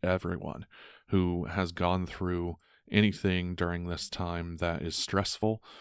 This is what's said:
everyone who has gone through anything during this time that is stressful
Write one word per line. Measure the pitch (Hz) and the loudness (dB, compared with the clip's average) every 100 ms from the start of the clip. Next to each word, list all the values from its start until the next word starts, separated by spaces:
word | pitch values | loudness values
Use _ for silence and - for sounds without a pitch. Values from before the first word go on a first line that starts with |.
everyone | 90 92 87 87 73 - - - - - - | 0 0 0 -4 -6 -10 -14 -18 -20 -16 0
who | 98 90 87 85 | 2 4 2 -2
has | 92 87 | 0 -2
gone | 87 87 92 90 | 0 2 2 -2
through | - 90 87 87 78 _ _ - | -4 -2 0 -2 -6 _ _ 2
anything | 104 104 - 98 92 90 87 | 4 4 4 2 2 0 -2
during | 87 87 87 | -2 -2 -4
this | 85 - | -4 -6
time | - 87 85 85 82 | -6 -4 -4 -6 -2
that | 85 85 | -2 -2
is | 82 - | -2 -2
stressful | - 98 98 - 110 110 - - | 0 0 0 0 0 0 -8 -20